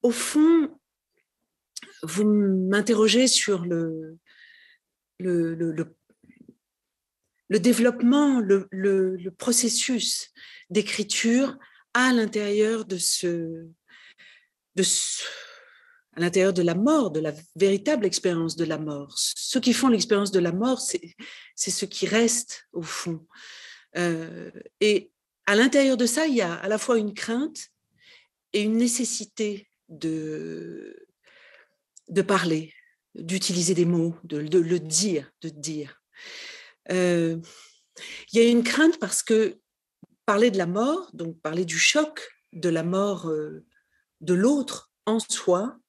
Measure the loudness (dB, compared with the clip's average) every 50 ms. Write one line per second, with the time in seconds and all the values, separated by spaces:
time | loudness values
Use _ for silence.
0 | 2 0 0 0 -4 -2 2 4 4 6 6 4 2 0 -4 _ _ _ _ _
1 | _ _ _ _ _ _ _ _ _ _ _ _ _ _ _ -18 -18 -18 -20 -16
2 | -12 -8 -2 0 2 4 4 4 4 4 2 2 2 2 2 0 2 2 4 4
3 | 4 4 6 4 4 4 4 2 2 0 -2 -2 0 -2 -2 -2 -2 -4 -4 -8
4 | -10 -12 -16 -20 _ _ _ _ -20 -20 -20 _ _ _ _ _ _ _ _ _
5 | _ _ _ _ -4 -2 0 0 0 -2 -2 -4 -4 -4 -2 -4 -6 -8 _ _
6 | _ _ _ _ _ _ -20 _ -20 -20 -20 _ _ _ _ _ _ _ _ _
7 | _ _ _ _ _ _ _ _ _ _ -2 2 4 4 4 6 4 2 2 4
8 | 2 4 6 6 6 4 4 2 4 4 4 2 2 -2 -8 -2 0 2 2 2
9 | 2 0 -2 -6 -8 -12 -12 _ -2 0 0 2 2 0 -2 -2 -2 -2 -2 -2
10 | -2 -4 -6 -6 -8 -12 _ -20 -20 -20 -20 -20 -18 _ -2 -2 -2 -2 -4 -6
11 | -4 -4 -4 -2 0 2 2 2 2 0 -4 -10 -18 -20 _ _ _ _ _ 2
12 | 2 4 4 2 2 0 -2 -4 -2 0 2 2 2 2 2 -2 -4 -6 -6 -4
13 | -2 -2 -2 -2 -2 -2 -4 -4 -6 -8 -10 -12 -14 -18 -20 _ _ _ -20 -20
14 | -20 -20 -20 _ -20 -20 -20 _ _ _ _ _ _ _ _ -2 0 0 0 -2
15 | -2 -4 -6 -6 -8 -10 -12 -14 -18 -20 -20 -20 -20 _ _ _ _ _ _ _
16 | _ _ _ -4 -2 0 2 2 2 2 2 2 0 0 0 2 2 2 2 2
17 | 2 0 -2 -4 -4 -4 -8 -10 -16 _ _ 0 2 2 2 2 0 0 0 0
18 | 0 -2 -2 0 -2 -2 -2 0 -2 -4 -2 -4 -4 -4 -4 -6 -6 -8 -8 -10
19 | -12 -12 -6 -4 -4 -4 -4 -6 -8 -4 -2 0 2 2 2 2 4 4 4 4
20 | 2 2 0 0 0 2 0 0 0 2 0 0 0 0 -2 -2 -4 -6 -6 -6
21 | -8 -10 -20 _ -20 -20 -20 -20 -20 -20 _ -8 -6 -4 -4 -6 -6 -8 -6 -4
22 | -4 0 2 2 2 2 2 0 -4 -6 -12 -18 -18 _ _ -10 -10 -8 -8 -8
23 | -6 -6 -8 -8 -10 _ _ -20 -20 -20 -20 -20 -20 -20 -20 -20 _ _ _ -4
24 | -2 -2 -2 -4 -6 -10 -14 -16 -16 -16 -16 -18 -20 -20 _ _ 2 2 2 2
25 | 0 -6 _ _ _ _ _ _ _ 2 4 4 4 6 6 4 4 4 4 2
26 | 2 0 2 0 0 0 2 0 0 -2 -4 -6 -4 -4 -2 -2 0 2 0 2
27 | 2 -2 -6 -8 -6 -4 -2 -2 -2 -4 -6 -10 -18 _ _ _ _ _ _ _
28 | _ -20 -20 _ _ _ _ _ _ _ _ -2 0 0 2 2 2 2 0 -2
29 | -4 -4 -4 -8 -10 -12 _ -6 -4 -4 -4 -8 -12 _ _ _ _ _ -18 -8
30 | -6 -4 -4 -4 -6 -8 -8 -8 -8 -10 -10 -12 -12 -12 -14 -14 -16 -16 -20 -20
31 | -20 _ _ _ _ _ _ _ _ -20 _ -20 _ _ _ _ _ _ _ -20
32 | _ _ -2 -2 0 2 2 0 2 0 -2 -2 -4 -8 -16 _ _ _ _ _
33 | _ _ _ -16 -10 -6 -6 -4 -2 -2 -2 -2 0 0 2 2 2 2 2 2
34 | 0 -2 -4 -8 -12 -10 -8 -6 -6 0 2 2 2 2 0 -2 -2 -2 -2 0
35 | 0 0 -2 -4 -6 -8 _ _ -14 -14 -14 -10 -10 -10 -8 -8 -10 -12 -16 _
36 | _ _ _ -20 -20 -18 -18 -16 -16 -18 -18 -20 -20 -20 _ _ _ -4 -2 0
37 | 2 2 2 2 2 0 -2 -4 -8 -14 -20 -20 -20 -20 _ _ _ _ _ -20
38 | -18 -16 -16 -16 -16 _ 4 4 6 6 6 4 2 2 2 4 4 4 4 2
39 | -4 -4 -4 -4 0 2 2 2 2 2 -2 _ _ _ _ _ _ _ _ _
40 | -20 _ _ _ _ 0 2 4 4 4 4 2 -2 -2 0 -2 0 0 -2 -2
41 | -6 -10 -12 -12 -12 -12 -12 -10 _ -6 -4 -4 -4 -4 -2 0 2 2 4 2
42 | 2 0 -4 -14 -18 -18 _ _ _ _ -16 -4 -2 0 0 0 -2 -2 0 0
43 | 0 0 -2 -4 -4 -4 -4 -4 -6 -8 -10 -16 -20 _ _ _ _ _ _ _
44 | _ _ _ _ -2 0 2 4 4 4 4 2 0 -4 -8 -14 -14 _ _ _
45 | _ -2 -2 -2 -2 -4 -8 -4 0 2 2 2 0 -4 -8 -12 _